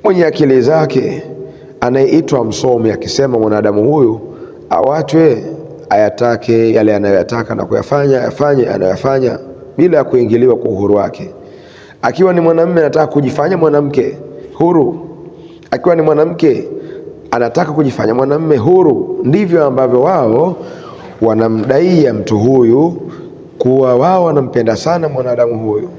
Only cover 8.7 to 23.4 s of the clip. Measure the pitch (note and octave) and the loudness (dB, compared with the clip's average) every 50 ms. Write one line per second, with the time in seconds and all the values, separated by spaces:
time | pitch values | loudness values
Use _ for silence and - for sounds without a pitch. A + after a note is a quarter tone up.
8.7 | G2 G2 F#2+ F#2 F#2 - - C#3 C3+ C3+ C3 B2 - - - - - - - - | -2 -2 0 -2 -2 0 -2 0 0 2 0 -2 -2 -4 -12 -16 -18 -18 -20 -10
9.7 | - - D#3+ F3+ D#3+ D3 C3 - C3 B2+ A#2+ G#2+ A2+ A#2 B2 B2+ A#2 G2 - - | -2 0 2 2 2 2 0 2 0 0 2 2 2 2 4 2 2 0 -2 -4
10.7 | G2+ F#2+ G2+ G2+ G#2 G2+ G2 G#2 - - - - - - - - - - - - | -2 -2 0 2 2 2 0 -2 -6 -12 -16 -16 -16 -18 -20 -20 -20 -20 -20 -20
11.7 | - - - - - _ - A#2+ B2 D3+ F#3+ F#3 F3+ F3 E3 E3 E3 E3 E3 F3 | -20 -20 -20 -20 -12 _ -4 -4 0 2 2 2 2 2 2 2 2 2 2 2
12.7 | E3+ E3 D#3 C#3 - D#3+ D3+ D3 - D3 C#3+ B2+ - - C#3+ E3+ F#3+ E3+ D#3+ D3+ | 2 2 2 2 2 0 0 0 0 0 0 0 -2 -2 -2 -2 0 2 2 2
13.7 | D3 D3 D3 C#3 C#3+ C3+ A#2 - - - - - - - - - - - D3+ F3 | 2 2 0 0 0 0 -2 -2 -6 -10 -16 -16 -18 -18 -18 -18 -4 -2 0 2
14.7 | F3 D#3+ C3+ F2+ E2+ E2+ - - - - - - - - - - - - - - | 4 2 2 0 -2 -6 -12 -16 -18 -18 -20 -20 -20 -20 -20 -20 -20 -20 -8 -8
15.7 | - - - F3 E3+ E3 D3+ D#3 D3+ D3+ D#3 E3+ E3+ E3 E3 D3+ A#2+ G#2 - - | -8 -2 0 0 2 2 2 2 2 2 0 0 0 0 0 0 0 0 -4 -10
16.7 | - - - - - - - - - - - - - A#2+ A#2+ A2+ - E3+ E3+ D3+ | -12 -12 -12 -14 -16 -16 -16 -16 -18 -20 -10 -6 -4 -2 -2 -2 0 -2 -2 -2
17.7 | D3 D3+ D3+ C3 - - A2 A2 A2+ B2+ C3+ C3+ C#3+ D#3 E3 D#3 D3+ B2 G#2 D#3 | -2 -2 -2 -2 -2 -2 -2 -2 0 0 0 0 0 -2 -2 -2 -2 0 2 4
18.7 | F3+ F#3 F3 D#3 A#2+ G#2 - - - - - B2 D3+ G3+ G#3 F3 E3+ E3 D3+ C#3 | 4 4 4 4 2 0 -2 -6 -6 -4 0 0 0 0 2 2 2 2 2 2
19.7 | B2+ C3 C3 B2 A#2+ B2 C3+ E3+ F#3+ E3 C3 A2 A2 B2 E3 F#3 E3+ - - - | 0 0 0 2 2 2 2 2 2 0 2 2 2 2 0 0 -2 -8 -12 -16
20.7 | - - - - - - - - - - A2 A2+ A2 A2 A2+ A2+ A2+ A2 G#2 - | -16 -16 -18 -18 -18 -18 -18 -20 -6 -2 0 2 2 2 0 0 0 -2 0 0
21.7 | C3 C#3+ F3 F3+ F3+ E3 D3 B2+ A2+ G#2+ G2 - A2+ G#2 G#2+ B2+ C3+ C3 A#2+ A2+ | 2 2 4 4 4 4 2 2 0 -2 -2 -2 0 2 2 4 4 4 4 4
22.7 | A#2 C3+ D#3+ F3 E3+ - - - - - - - - - | 4 4 2 0 -2 -6 -12 -12 -14 -16 -16 -18 -20 -20